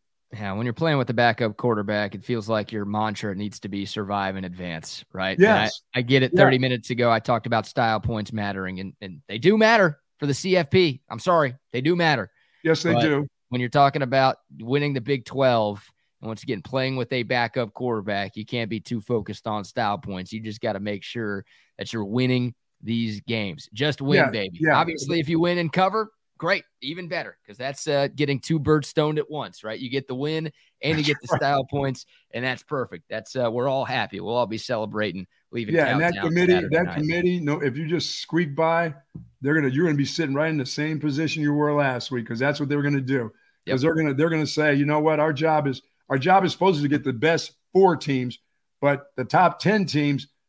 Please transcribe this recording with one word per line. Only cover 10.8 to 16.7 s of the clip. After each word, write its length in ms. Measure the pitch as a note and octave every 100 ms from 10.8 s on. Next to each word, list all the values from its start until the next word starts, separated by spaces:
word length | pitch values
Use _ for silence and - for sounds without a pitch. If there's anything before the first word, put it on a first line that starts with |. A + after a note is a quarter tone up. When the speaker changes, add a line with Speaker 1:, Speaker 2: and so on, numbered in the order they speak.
| E3+ B2+ -
Speaker 1:
I'm 80 | A#2
sorry, 340 | - E3+ C#3 B2+ _
they 80 | B2
do 140 | C#3
matter. 380 | F3 E3 C3+ F#2+ _ _ _
Speaker 2:
Yes, 180 | D#3+ D#3+
they 120 | E3+
Speaker 1:
But 80 | D#3
Speaker 2:
do. 260 | D3+ C#3+ C#3+ _ -
Speaker 1:
when 100 | B2
you're 100 | B2
talking 320 | C#3+ C#3 D3
about 360 | C3 C3+ C3 - _ C#3
winning 360 | A2 C#3+ D3
the 60 | C3+
Big 260 | A#2+ C#3 -
twelve 600 | C3 C3+ A#2 G#2+ G2+ - _ _ _
and 60 | A2
once 140 | A2
again, 200 | - G#2+
playing 340 | -